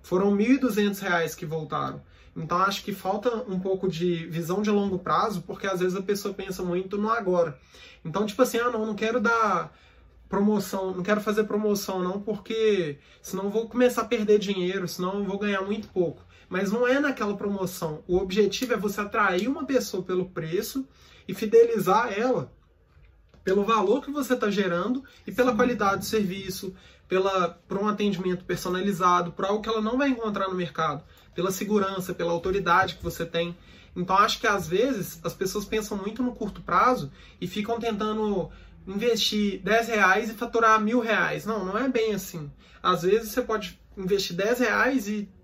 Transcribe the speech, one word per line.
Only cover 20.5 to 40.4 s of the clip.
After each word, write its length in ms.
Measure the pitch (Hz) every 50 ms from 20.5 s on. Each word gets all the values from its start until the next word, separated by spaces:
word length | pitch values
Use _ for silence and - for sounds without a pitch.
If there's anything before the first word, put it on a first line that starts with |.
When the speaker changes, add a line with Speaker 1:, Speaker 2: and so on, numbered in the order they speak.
| 165 196 220 - - 269 262 - _ - - - - - -
Speaker 1:
e 60 | - 180
fidelizar 800 | - 220 214 220 233 233 233 226 214 196 185 196 220 240 247 196
ela 360 | 202 233 262 247 175 131 - - _ _ _ _ _ _ _ _ - - - _ _ _ _ - - -
pelo 200 | 185 190 208 202
valor 400 | 202 220 208 190 196 226 285 -
que 80 | 277
você 240 | 285 302 269 - 254
tá 140 | - 233 208
gerando 540 | 185 202 196 180 170 175 190 220 254 277 - - - - -
e 40 | -
pela 200 | 190 - 247 254
Speaker 2:
Sim. 60 | 233
Speaker 1:
qualidade 420 | 214 247 247 247 214 214 196 196 190
do 60 | 202
serviço, 720 | - 220 220 202 175 190 196 190 185 185 - - 190 - - - - - - _
pela, 420 | _ 185 185 190 196 190 185 175 170 - - _
por 120 | _ 185 196
um 80 | 202
atendimento 580 | 233 226 202 208 202 185 165 185 185 180 180 -
personalizado, 840 | - 175 170 - 185 180 185 190 202 202 165 185 180 180 180 175 170
por 140 | 156 - 190
algo 180 | 196 208 214 208
que 60 | 220
ela 120 | 226 220
não 160 | 214 220 247
vai 120 | 262 285 277
encontrar 380 | 254 226 226 214 208 196 190
no 60 | 190 185
mercado, 500 | 180 175 165 - - 160 156 143 165 - - - - - - -
pela 160 | - 175 190
segurança, 640 | 190 - 214 202 214 208 190 196 196 185 185 - 175
pela 180 | - 170 170
autoridade 640 | 170 170 - 190 190 202 175 175 175 185 190 185 -
que 80 | - -
você 220 | 170 160 - 170
tem. 320 | 165 - 170 170 175 175 - - - - - - - -
Então, 200 | 180 175 185 190
acho 240 | 196 208 226 - -
que 60 | -
às 220 | 226 202 202 160
vezes 520 | 156 175 196 240 277 254 202 156 - - - -
as 100 | 170 -
pessoas 320 | - 190 185 - 208 208
pensam 320 | - 220 220 208 - 214
muito 240 | 196 190 214 226 254
no 140 | 247 247 -
curto 260 | - 220 202 - -
prazo 500 | - - 175 185 214 247 254 202 147 135 - - - - - -
e 60 | 180
ficam 320 | 180 - 214 208 208 233 233
tentando 720 | 226 233 214 196 214 214 214 220 214 208 202 185 160 - - - - - - - -
investir 760 | 190 196 202 226 240 226 208 - - 214 214 208 202 185 185 -
dez 240 | 196 214 226 226
reais 420 | 233 226 208 196 185 190 214 240 214
e 60 | 226
faturar 440 | -